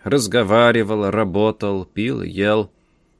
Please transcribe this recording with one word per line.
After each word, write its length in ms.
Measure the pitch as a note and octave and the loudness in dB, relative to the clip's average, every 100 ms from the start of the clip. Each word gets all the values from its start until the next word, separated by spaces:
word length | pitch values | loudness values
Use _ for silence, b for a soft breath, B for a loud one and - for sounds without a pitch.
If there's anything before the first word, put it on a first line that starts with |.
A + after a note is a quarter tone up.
| G#2+ | -2
разговаривал, 1040 | C#3 A2 A#2 G2+ A2 A#2+ A#2 G#2 A2 G2 | -2 0 0 2 4 4 4 0 -2 -2
работал, 720 | G2+ G#2 F#2 A2 G#2+ G2+ G2 | 0 0 0 0 -2 -4 -6
пил, 380 | F2+ - A2+ B2+ | -6 -6 -6 -6
ел. 500 | F2+ F2 G2+ G#2+ G2+ _ _ _ _ | -8 -2 0 0 -2 _ _ _ _